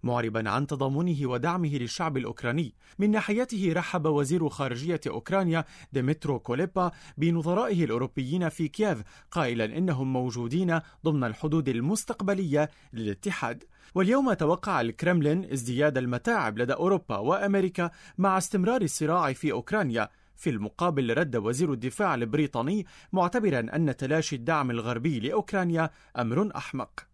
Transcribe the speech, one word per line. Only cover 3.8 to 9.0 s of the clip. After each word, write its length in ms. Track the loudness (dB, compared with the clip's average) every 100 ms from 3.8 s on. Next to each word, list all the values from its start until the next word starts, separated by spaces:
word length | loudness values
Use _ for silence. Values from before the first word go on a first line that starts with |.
| -2 -2 2
وزير 420 | 2 2 2 0
خارجية 520 | -2 -4 -2 -4 -4 -4
أوكرانيا 580 | -8 -2 0 2 0 -2 -12 -6
ديمترو 460 | 0 0 0 -2 -4
كوليبا 520 | -2 -2 0 0 -2 -2 -18 -2
بنظرائه 680 | 0 2 0 0 0 0
الأوروبيين 640 | 2 0 -2 -4 -2 0 -2
في 200 | -2 -4
كييف، 340 | 0 -2 -2